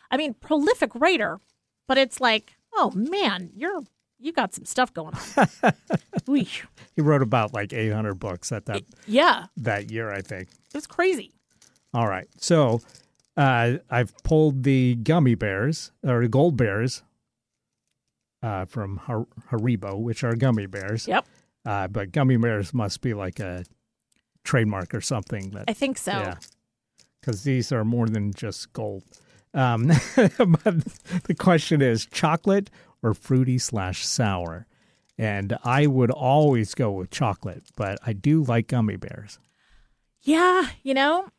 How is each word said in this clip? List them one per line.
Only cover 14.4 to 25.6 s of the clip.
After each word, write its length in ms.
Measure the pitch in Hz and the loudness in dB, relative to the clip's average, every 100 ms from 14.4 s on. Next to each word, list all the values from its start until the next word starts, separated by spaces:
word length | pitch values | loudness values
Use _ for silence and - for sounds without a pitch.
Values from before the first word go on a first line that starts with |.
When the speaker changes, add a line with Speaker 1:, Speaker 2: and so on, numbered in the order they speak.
| 156 135 | 4 2
Speaker 2:
the 300 | 131 135 127 120 | 2 4 4 2
gummy 380 | 110 165 131 | 2 4 4
bears, 580 | 113 104 95 127 160 - _ | 4 0 -2 -2 -4 -10 _
or 200 | - 120 | -2 0
the 60 | 120 | 2
gold 280 | 131 175 127 | 4 4 4
bears, 460 | 113 101 123 - _ _ _ _ _ _ _ _ _ _ _ _ _ _ | 0 0 -2 -4 _ _ _ _ _ _ _ _ _ _ _ _ _ _
uh, 220 | 117 98 | -6 -6
from 320 | 95 - 98 95 | -6 -8 -8 -8
Har-, 280 | - 113 117 - - | -6 -6 -6 -12 -6
Haribo, 480 | 117 117 113 98 98 | -2 0 -2 -4 -6
which 240 | 117 110 | -6 -4
are 100 | 120 | -4
gummy 320 | 117 131 110 98 | 0 2 0 -2
bears. 400 | 98 95 113 - | -8 -6 -6 -2
Speaker 1:
Yep. 200 | 247 - _ _ _ - | -2 -4 _ _ _ -6
Speaker 2:
Uh, 220 | 101 95 | -4 -4
but 240 | 104 98 | -6 -4
gummy 240 | 151 131 123 | 0 4 4
bears 360 | 117 107 98 | 2 0 -2
must 260 | 127 104 - | -4 -4 -4
be, 140 | 127 | -6
like, 260 | 104 92 - | -6 -6 -8
a 240 | 95 90 90 _ _ _ _ _ _ _ | -10 -10 -14 _ _ _ _ _ _ _
trademark 500 | - 127 107 98 87 | -2 0 0 -2 -6
or 60 | 110 | -8
something. 500 | - 117 - 104 98 | -6 -6 -6 -10 -10
That, 140 | 101 | -10